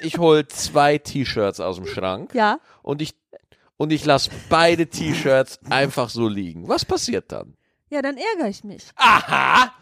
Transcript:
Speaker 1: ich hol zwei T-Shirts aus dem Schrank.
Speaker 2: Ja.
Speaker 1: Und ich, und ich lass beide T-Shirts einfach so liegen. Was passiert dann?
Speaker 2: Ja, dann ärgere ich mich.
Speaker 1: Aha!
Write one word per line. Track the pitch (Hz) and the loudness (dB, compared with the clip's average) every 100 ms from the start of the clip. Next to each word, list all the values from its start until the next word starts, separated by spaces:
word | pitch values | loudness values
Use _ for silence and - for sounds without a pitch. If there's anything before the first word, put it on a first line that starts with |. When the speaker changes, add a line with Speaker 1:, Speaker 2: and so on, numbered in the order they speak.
Speaker 1:
ich | 160 185 | -4 0
hol | 165 156 143 | 4 4 2
zwei | - - 147 147 147 | -6 -2 2 4 2
T-Shirts | - 147 120 117 98 95 | -2 -6 -4 -2 -2 -2
aus | 90 90 | -6 -6
dem | 98 | -8
Schrank. | 104 92 95 - | -6 -6 -6 -6
Speaker 2:
Ja. | 240 214 277 - _ | 0 0 0 -6 _
Speaker 1:
Und | - 147 | -8 -6
ich, | 151 - _ - _ _ _ - | -6 -10 _ -20 _ _ _ -6
und | 156 | -2
ich | 151 147 | 0 2
lass | 135 - - - | 2 2 -8 0
beide | 160 170 170 165 | 4 4 4 0
T-Shirts | - 160 165 143 131 131 - 143 | -4 -4 -2 2 2 2 -6 -4
einfach | 131 139 139 117 | 0 0 -2 -4
so | 117 113 | -2 -2
liegen. | 101 90 82 107 | -2 -8 -10 -4
Was | 302 - | -4 -2
passiert | 370 - - - | -4 -4 -6 -6
dann? | - - _ _ _ _ | -12 -14 _ _ _ _
Speaker 2:
Ja, | 294 | -6
dann | 269 262 | -6 -6
ärgere | 403 381 226 | -4 -2 -4
ich | 202 | -6
mich. | 208 - - - | -12 -18 -16 2
Speaker 1:
Aha! | 240 - - 143 131 202 247 - | 4 4 2 0 4 4 4 -2